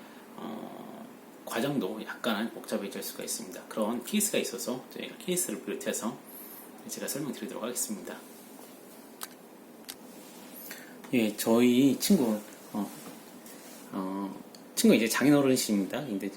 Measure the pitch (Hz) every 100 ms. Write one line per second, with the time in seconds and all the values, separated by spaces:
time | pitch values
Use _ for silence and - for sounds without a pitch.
0 | - - - - 90 90 - - - -
1 | - - - - - 117 139 139 95 107
2 | 107 - 120 104 113 92 - 107 101 98
3 | - - - - 92 - - - 107 120
4 | - 208 - 127 - - - 127 - -
5 | - - - 175 - 101 - - 107 -
6 | 107 - - - - - - - - 113
7 | 98 - 147 110 107 90 117 - - 98
8 | 90 - - - - - - - - -
9 | - - - - - - - - - -
10 | - - - - - - - - - -
11 | - 127 107 - 120 117 123 123 139 117
12 | - 190 113 107 - - - 107 95 -
13 | - - - - - - - - - 101
14 | 92 98 95 - - - - - 220 113
15 | 113 - 135 143 135 127 - 101 90 123
16 | 143 98 98